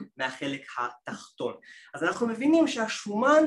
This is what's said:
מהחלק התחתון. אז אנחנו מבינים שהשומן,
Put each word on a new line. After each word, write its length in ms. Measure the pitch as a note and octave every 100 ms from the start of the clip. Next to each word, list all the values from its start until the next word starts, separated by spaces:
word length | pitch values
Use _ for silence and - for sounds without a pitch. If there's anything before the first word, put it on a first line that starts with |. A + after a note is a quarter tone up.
| G3+ -
מהחלק 440 | C3 - C#3+ C#3 - B2+
התחתון. 760 | A#2+ - - G#2 - - A#2 - - - -
אז 100 | -
אנחנו 240 | E3+ F#3 A#3
מבינים 400 | A3 C#4+ E4 D4+
שהשומן, 760 | A#3+ A3 - G3+ G#3 C4 D#4